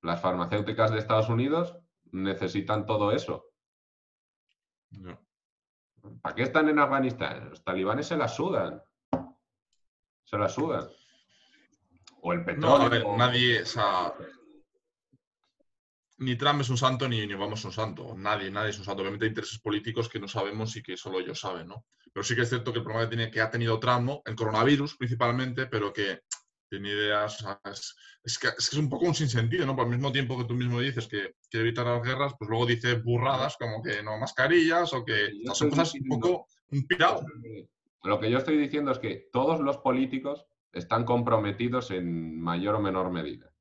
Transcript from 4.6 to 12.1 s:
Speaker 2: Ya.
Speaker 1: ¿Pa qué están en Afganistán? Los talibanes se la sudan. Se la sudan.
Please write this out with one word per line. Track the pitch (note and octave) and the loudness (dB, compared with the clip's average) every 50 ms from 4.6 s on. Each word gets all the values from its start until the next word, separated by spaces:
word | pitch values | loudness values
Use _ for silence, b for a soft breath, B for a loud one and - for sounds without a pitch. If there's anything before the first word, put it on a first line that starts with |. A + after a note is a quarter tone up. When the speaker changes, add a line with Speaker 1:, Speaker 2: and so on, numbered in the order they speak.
| _ _ _ _ _ _ | _ _ _ _ _ _
Speaker 2:
Ya. | - G2 F#2+ F2+ F2 - _ _ _ _ _ _ _ _ _ _ _ _ _ _ _ _ _ G#2 A2+ - | -20 -16 -16 -16 -16 -16 _ _ _ _ _ _ _ _ _ _ _ _ _ _ _ _ _ -20 -20 -12
Speaker 1:
¿Pa | _ - - | _ -10 -4
qué | A2 | -2
están | B2 C3 - D#3+ D#3 D3+ | -2 2 2 4 4 4
en | D3+ D3 | 6 4
Afganistán? | C#3+ C3+ C3+ C3+ C3 B2+ A#2 - E2 C#2+ C2+ C2 - D2 | 4 4 4 2 2 0 0 -2 -4 -4 -4 -8 -12 -14
Los | C#2 - | -16 -10
talibanes | _ F#2+ F2+ F#2+ F#2+ G2 A2+ C#3 D3 | _ -4 -2 0 0 0 0 -2 -2
se | - E3+ | -2 -2
la | D3+ C3 A#2 | 0 0 -2
sudan. | - - D#3+ F#3+ F#3+ E3 - - - - - _ _ _ _ _ - - - - - _ _ _ _ _ _ _ _ _ _ _ _ _ _ _ _ _ _ | 0 -2 -2 0 0 0 -2 -2 -6 -10 -16 _ _ _ _ _ -6 -6 -6 -10 -18 _ _ _ _ _ _ _ _ _ _ _ _ _ _ _ _ _ _
Se | - - G#2 | -6 -2 0
la | G#2 F#2 | 0 0
sudan. | - - D3 E3 C#3+ - - - b b b b b b b b b b b b b b b b _ _ _ _ _ _ _ - | 0 0 -2 -2 -2 -4 -4 -8 b b b b b b b b b b b b b b b b _ _ _ _ _ _ _ -20